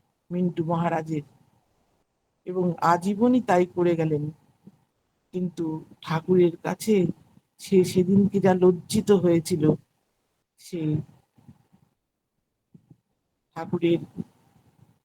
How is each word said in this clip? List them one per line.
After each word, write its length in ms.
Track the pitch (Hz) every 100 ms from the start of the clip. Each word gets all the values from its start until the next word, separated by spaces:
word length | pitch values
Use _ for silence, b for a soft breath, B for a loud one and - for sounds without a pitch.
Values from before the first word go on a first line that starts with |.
| _ _ -
মিন্টু 340 | 180 180 170
মহারাজের, 580 | 160 170 170 165 156 156 143 _ _ _ _ _ _ _ _ _ _ _
এবং 280 | - 180 180 165
আজীবনই 600 | 160 175 180 202 240 254
তাই 260 | 226 180 180
করে 300 | - 175 165
গেলেন, 340 | 156 151 151 156 _ _ - _ _ _ _ _ _
কিন্তু 520 | 180 180 175 165 156 - -
ঠাকুরের 540 | - 160 170 185 175 165
কাছে 500 | - 185 - 208 170 - _ _ _ _
সে 260 | - 190
সেদিনকে 560 | 180 190 180 196 196 202
যা 140 | 190
লজ্জিত 560 | 185 180 175 - 214 202
হয়েছিল, 640 | 196 175 170 160 175 156 147 _ _ _ _ _ _ _ _
সে 380 | - 175 156 151 - _ _ _ _ - _ _ _ _ _ _ _ _ _ _ _ - _ _ _ _ _ _ _
ঠাকুরের 440 | - 165 175 170 165 - - - _ _ _ _ _ _ _